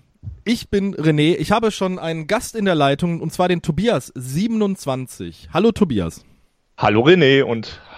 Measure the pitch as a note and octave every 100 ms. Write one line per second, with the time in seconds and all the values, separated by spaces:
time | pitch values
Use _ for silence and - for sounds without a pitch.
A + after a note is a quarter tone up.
0 | _ _ - - - A#3+ - G3+ G3 -
1 | D#3 D3+ D3+ F3 D3+ G#3+ A3 - F#3+ F#3
2 | E3 E3 D3+ G#3+ - A3+ G3 E3 C#3 C#3
3 | F3 E3 D#3 - F3+ F3 - D3 A3+ E3+
4 | - C3 B2+ C#3+ A3+ A3 G#3 F#3+ C#3+ C3
5 | B2+ - F2 - - D#3+ A3+ - F#3+ A2
6 | E2 - _ _ _ _ _ - G#2+ G#2
7 | C3 F3+ C3+ C3+ A#2 A2+ G#2+ - -